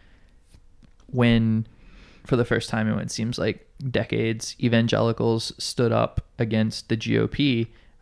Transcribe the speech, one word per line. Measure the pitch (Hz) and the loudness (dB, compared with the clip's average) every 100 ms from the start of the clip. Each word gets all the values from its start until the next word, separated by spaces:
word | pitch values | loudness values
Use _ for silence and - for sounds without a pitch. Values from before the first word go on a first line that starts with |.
| - - - - _ - - - - _ - | -20 -20 -20 -20 _ -20 -20 -20 -20 _ -6
when | 123 120 117 113 110 110 - - - - - | 2 4 6 4 0 -2 -12 -20 -20 -20 -12
for | - 120 | -2 0
the | |
first | 117 117 - | 2 0 -2
time | 113 110 | -2 -2
in | 101 | -2
what | - | -4
seems | - 113 - | -6 -6 -2
like | 107 - - - 135 | -2 -4 -10 -10 -4
decades, | 113 110 113 113 113 - - | -4 -2 -2 -2 -4 -8 -4
evangelicals | 123 117 117 107 113 113 117 113 - - | 2 2 2 2 0 0 0 0 -4 -8
stood | - - 117 | -8 0 0
up | 113 113 - - - | 2 0 -2 -8 -6
against | 113 110 110 - - | -2 0 0 -4 -4
the | 113 | -4
G | 117 110 | 0 0
O | 110 | 0
P, | - 143 117 113 - - _ | 0 0 0 -2 -8 -20 _